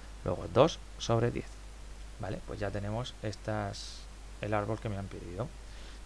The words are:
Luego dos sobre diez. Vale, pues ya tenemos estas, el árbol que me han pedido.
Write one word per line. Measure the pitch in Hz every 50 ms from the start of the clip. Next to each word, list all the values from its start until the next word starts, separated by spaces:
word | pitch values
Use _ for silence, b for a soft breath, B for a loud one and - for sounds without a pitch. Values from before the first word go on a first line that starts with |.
| B B B - -
Luego | 95 92 - - 90 90
dos | 113 143 175 - - - - - -
sobre | - - 117 113 117 120
diez. | 127 120 - - - - - - - - - - - - - - - -
Vale, | 104 95 - - -
pues | - - 101
ya | 101 101
tenemos | 101 101 98 101 107 113 127 - - - -
estas, | 110 104 - - 113 107 107 104 101 107 - - - - - - - - - - - - - -
el | 104 107
árbol | 104 101 104 113 104
que | - 113
me | 101 98
han | 98
pedido. | 95 95 92 98 92 87 92 123 160 - - B B B B B B B B -